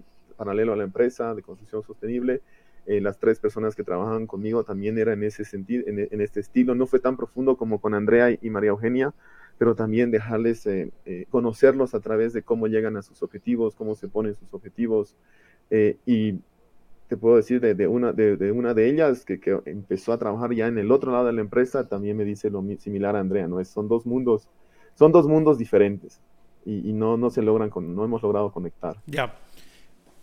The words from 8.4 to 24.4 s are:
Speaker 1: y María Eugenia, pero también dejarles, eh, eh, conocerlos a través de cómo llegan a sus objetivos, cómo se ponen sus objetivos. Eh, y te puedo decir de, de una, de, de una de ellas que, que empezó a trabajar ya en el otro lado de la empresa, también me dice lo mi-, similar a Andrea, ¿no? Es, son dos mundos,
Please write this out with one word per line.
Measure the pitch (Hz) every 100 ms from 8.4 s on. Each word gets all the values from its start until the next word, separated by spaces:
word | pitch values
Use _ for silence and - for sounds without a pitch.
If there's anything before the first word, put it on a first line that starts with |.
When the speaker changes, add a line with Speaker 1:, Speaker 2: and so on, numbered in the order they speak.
Speaker 1:
y | 113
María | 104 104
Eugenia, | 104 113 127 143 - - - - -
pero | 117 113
también | 110 110 120
dejarles, | 107 110 110 117 113 107
eh, | 95 80 - -
eh, | 90 -
conocerlos | 123 117 107 135 135 123
a | 107
través | 110 110 117
de | 117
cómo | - 113 110
llegan | 110 110 104
a |
sus | - -
objetivos, | - 104 120 117 110 -
cómo | 110 107
se | 95
ponen | 107 110 101
sus | -
objetivos. | 95 95 - 117 110 101 _ _ _ _ _ -
Eh, | 110 104 - -
y | 113 107 92 - _ _ - - - -
te | 104
puedo | 113 120
decir | 104 123
de, | 117 95
de | 92
una, | 120 120
de, | - 107 98
de | 98
una | 117 120
de | 110 120
ellas | 151 151 123
que, | - 95
que | 98 98 -
empezó | 101 - 95 -
a | 117
trabajar | 110 110 120
ya | 117 113
en | 113
el | 101
otro | 139 139
lado | 123 123
de |
la | 117
empresa, | 104 127 127 - -
también | 101 104 107
me | 101
dice | 101 107
lo | 101
mi-, | 98 95
similar | 104 98 101 104
a |
Andrea, | 95 98 85
¿no? | 90
Es, | 90
son | 107 107
dos | 117 120
mundos, | 127 123 107